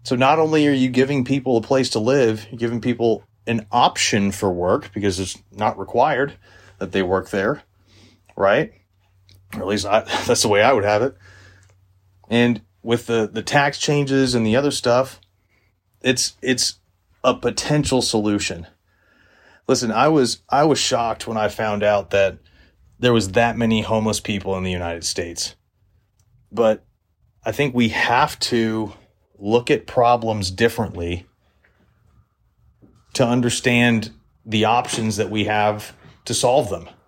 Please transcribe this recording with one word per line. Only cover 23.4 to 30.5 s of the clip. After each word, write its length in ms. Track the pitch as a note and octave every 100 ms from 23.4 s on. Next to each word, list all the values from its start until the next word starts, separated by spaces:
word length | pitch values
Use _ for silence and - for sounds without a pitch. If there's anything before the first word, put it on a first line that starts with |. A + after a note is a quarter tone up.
| A#2 A2+
many 240 | A#2 A2
homeless 380 | G2 A2 A2 G2+
people 380 | - G2+ G2 F#2+
in 60 |
the 80 | F#2
United 320 | F2+ F2 E2+
States. 520 | E2 - E2+ E2+ - - _ _ _ _ _ _ _ _ _
But 340 | G#2 A2+ G#2+ _ _ _ _ _ _
I 80 | -
think 240 | A2 C#3+ B2
we 140 | A#2
have 500 | - - A#2+ D3+ -
to 540 | - A#2+ A2+ A2 G#2+ - _ _ _ _
look 320 | G2+ A#2 A#2+
at 160 | C#3+ -
problems 640 | - A#2+ A#2+ A2+ G#2+ F#2